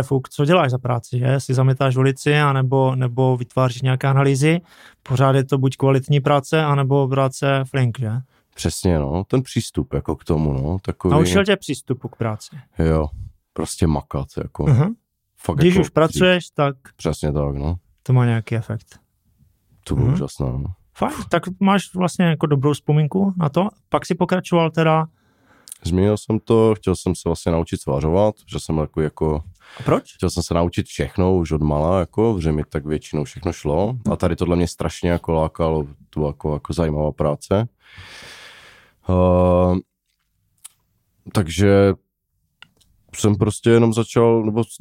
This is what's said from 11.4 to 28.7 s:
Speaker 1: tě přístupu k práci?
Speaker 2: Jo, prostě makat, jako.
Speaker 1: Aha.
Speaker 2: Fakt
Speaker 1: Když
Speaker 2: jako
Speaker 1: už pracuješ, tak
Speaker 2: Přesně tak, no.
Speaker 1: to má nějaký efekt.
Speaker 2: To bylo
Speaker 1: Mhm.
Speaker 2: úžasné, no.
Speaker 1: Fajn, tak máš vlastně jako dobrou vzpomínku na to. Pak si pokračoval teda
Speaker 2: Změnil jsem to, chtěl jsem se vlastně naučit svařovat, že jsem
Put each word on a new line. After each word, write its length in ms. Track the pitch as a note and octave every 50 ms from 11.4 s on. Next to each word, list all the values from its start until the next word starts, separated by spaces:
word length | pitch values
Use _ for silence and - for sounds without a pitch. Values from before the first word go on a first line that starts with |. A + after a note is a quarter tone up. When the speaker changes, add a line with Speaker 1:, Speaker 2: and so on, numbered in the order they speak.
| F#3+
Speaker 1:
tě 100 | G#3 G3
přístupu 520 | - - - C3+ - - - B2 - -
k 80 | B2+ -
práci? 400 | - A#2 A2 G#2+ - - - - C3+ - _ _ -
Speaker 2:
Jo, 280 | D#2+ D#2+ D#2+ D#2+ D2+ D2 - - - - _ _ _ _ -
prostě 340 | - D#2 - - - F2+
makat, 400 | D#2+ D2+ C#2 - _ - - C#3 - - D#2 -
jako. 260 | - _ - - D#3
Speaker 1:
Aha. 200 | B2 A#2+ D#3+ G#3 A#3 _ _ _ _ _ _ _ _
Speaker 2:
Fakt 200 | _ - - D#3
Speaker 1:
Když 160 | C#3 D#3+ F3+ F3+
Speaker 2:
jako 60 | F#3+
Speaker 1:
už 80 | D3+ -
pracuješ, 600 | - D3+ D#3+ D#3+ - D3 F#3 F#3 F3+ F3 - -
tak 260 | - - C#3+ C#3 C3+ _ _ - _
Speaker 2:
Přesně 360 | _ - E2 D2 - D#2+ D2+ C#2+
tak, 220 | D2 C#2+ C#2+ C#2
no. 200 | C#2 D2 D#2+ F2 F2 _ _ _ _ _
Speaker 1:
to 100 | - B2+
má 120 | B2+ B2
nějaký 300 | A#2+ A#2 A2+ - - A2+
efekt. 440 | A2+ - - A2 - _ _ - - _ _ _ _ _ _ _ _ _ _ _ _ _ _ _ _ _
Speaker 2:
To 80 | - D2+
bylo 100 | C2+ -
Speaker 1:
Mhm. 60 | B2 D#3
Speaker 2:
úžasné, 300 | F#3 C#2+ C#2 - - C#2
no. 200 | B1+ B1 C2+ C#2+ E2+ - _ _ _ _
Speaker 1:
Fajn, 160 | - G3+ C#4 D4+ C4 F#3+ -
tak 140 | F3 D#3+ - F#3 F#3 -
máš 340 | G3 F#3+ G3+ F#3+ - - -
vlastně 300 | F3+ F3+ D#3+ - - F3+
jako 200 | E3 D#3 - E3
dobrou 280 | D3 D3 C3+ C3 D3 C#3
vzpomínku 600 | - - - D3 D3+ D3+ C3+ F3 F#3+ G3+ G3 F3+
na 120 | F3+ D#3+ C3+
to. 180 | - E3+ G3 A3 - _ _ -
Pak 160 | - D3 -
si 100 | - F3
pokračoval 560 | E3 F3+ - F#3 F#3 - - F3 E3+ E3 D#3
teda 340 | D#3+ E3 D#3+ D#3+ D#3 D#3+ D#3+ D#3+ _ _ _ _ _ _ _ _ _ _ _ - - _ -
Speaker 2:
Změnil 340 | E2 F2 F#2 G2 G#2 G#2+
jsem 220 | - - - A2 G#2+
to, 340 | _ - A#2 A2+ A2 A2 G#2+
chtěl 180 | - - F#2+ F2
jsem 200 | - - F#2 F2
se 60 | - -
vlastně 260 | E2+ E2 - - F2+
naučit 300 | E2+ E2 E2+ - - -
svařovat, 540 | - C#2+ C2+ C#2 D2 D#2 E2+ G2 G#2+ G#2+ - _ _
že 120 | - - D2+
jsem 180 | - -